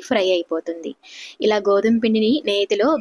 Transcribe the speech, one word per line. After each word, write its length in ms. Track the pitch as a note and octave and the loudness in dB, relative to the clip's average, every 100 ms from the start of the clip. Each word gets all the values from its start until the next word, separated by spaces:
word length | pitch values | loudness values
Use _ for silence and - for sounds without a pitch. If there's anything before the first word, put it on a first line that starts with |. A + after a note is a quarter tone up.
| - | 0
ఫ్రై 180 | A#3 F#3+ F3+ | 0 2 0
అయిపోతుంది. 560 | E3+ E3 - E3+ D#3 C3+ - - - - G#3+ | -2 -6 -6 -10 -10 -14 -18 -20 -20 -4 0
ఇలా 120 | G#3+ G3+ | 0 2
గోధుమ 300 | G3+ A3 A3+ | 2 2 2
పిండిని 280 | A3+ A3 A3 D4 - | 2 2 2 0 0
నేతిలో 380 | G3+ G3+ G3+ A#3+ D4+ | -2 0 0 2 0